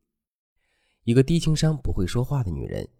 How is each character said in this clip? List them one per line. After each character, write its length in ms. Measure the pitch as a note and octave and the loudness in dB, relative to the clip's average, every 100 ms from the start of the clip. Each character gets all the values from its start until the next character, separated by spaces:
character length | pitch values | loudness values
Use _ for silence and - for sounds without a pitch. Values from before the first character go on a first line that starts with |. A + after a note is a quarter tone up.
| _ _ _ _ _ _ _ _ _ _ | _ _ _ _ _ _ _ _ _ _
一 100 | - | 2
个 80 | A#2 | 2
低 160 | C3+ E3 | 4 0
情 160 | D#3+ | 2
商 220 | D3+ D#3+ D3+ | 2 0 0
不 160 | - | -2
会 160 | F2+ F2 | -2 0
说 160 | A#2+ | -2
话 180 | B2 C#3+ | -2 -2
的 80 | G#2 | -2
女 160 | D2 G#1 | -4 -6
人 220 | G1+ - _ | -8 -10 _